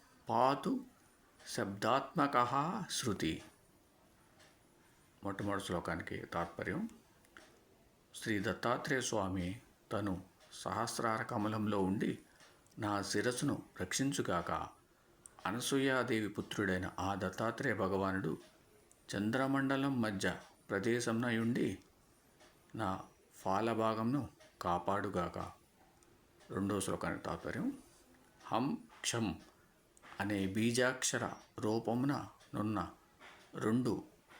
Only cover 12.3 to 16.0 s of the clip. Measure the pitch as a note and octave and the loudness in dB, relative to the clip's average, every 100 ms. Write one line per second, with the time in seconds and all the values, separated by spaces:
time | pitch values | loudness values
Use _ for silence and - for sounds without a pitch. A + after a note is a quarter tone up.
12.3 | - - - - - G#2 G2+ G2 G#2 A2 | -20 -20 -20 -18 -6 -2 0 0 0 0
13.3 | B2 C#3+ G2+ - - F#2 - C3+ C#3 - | 0 0 -2 -6 -8 -4 0 0 0 0
14.3 | F2 E2 D#2+ - - _ _ _ - - | 0 0 -4 -6 -12 _ _ _ -20 -20
15.3 | - F#2 A#2 B2+ C#3 C3+ C3 | -6 -4 -2 0 2 4 2